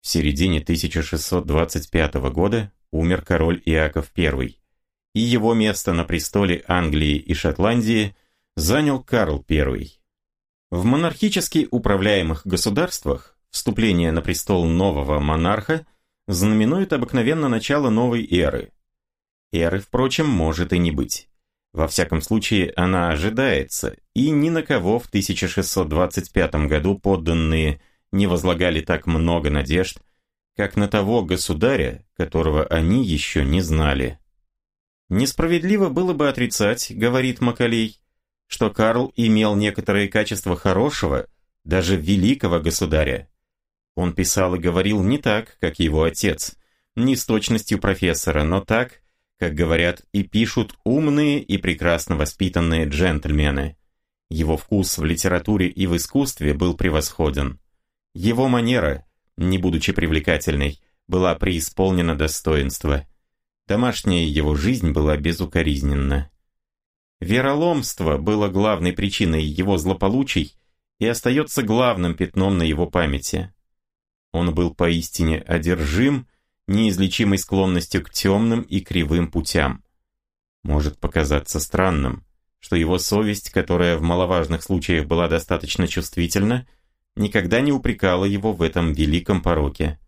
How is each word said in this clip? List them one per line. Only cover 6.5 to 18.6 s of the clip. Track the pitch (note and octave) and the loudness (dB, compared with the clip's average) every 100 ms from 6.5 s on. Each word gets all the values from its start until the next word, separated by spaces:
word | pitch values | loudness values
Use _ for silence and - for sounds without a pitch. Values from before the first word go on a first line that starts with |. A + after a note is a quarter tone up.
| E2+ - | -2 0
Англии | F2+ E2 D2+ D2+ D2 | 0 2 2 2 0
и | - E2 | -2 0
Шотландии | D#2 D2 G2 A#2+ A2 A2+ G#2 - _ _ _ - | 0 0 0 2 2 2 0 -6 _ _ _ -4
занял | D#2+ C3+ D3+ C3+ | 0 2 2 -2
Карл | - A#2+ F2 C#2+ | 0 0 0 -2
Первый. | - D#2 C2+ A#1 - _ _ _ _ _ _ _ _ | 0 0 0 -2 -8 _ _ _ _ _ _ _ _
В | F2 | 0
монархически | G#2 C#3+ E3+ - G#3+ G3 - D#3+ - | 2 2 2 0 0 0 0 0 0
управляемых | A#2+ - G2 G2+ G2+ D#2+ D#2 F#2+ | 0 0 2 2 2 0 -4 -2
государствах | F2+ - G#2 F3+ - D2 C#2 - _ _ | -2 0 0 -2 -4 -4 -4 -6 _ _
вступление | - - A2+ A2 F2 E2 | -6 -4 0 2 2 2
на | D#2+ | 0
престол | D#2+ F2 - F#2 E2 | -2 -6 0 0 2
нового | E2 F#2+ D2 C#2 D2+ | 2 2 0 -2 0
монарха | D2 D#2 E2+ G#2 G2+ D#3+ - _ _ _ - | 0 0 0 0 -2 -4 -4 _ _ _ -6
знаменует | F2 G2+ G#2+ A2 E3+ F#3+ | 0 2 4 2 0 0
обыкновенно | D3 A#2+ C3 A#2 D#3+ C#3+ | -2 -2 0 0 0 0
начало | A2+ - D3 C3+ | -2 0 0 2
новой | A2 B2 A#2+ A2 | 2 2 0 0
эры. | F2 D2 - | 0 2 -2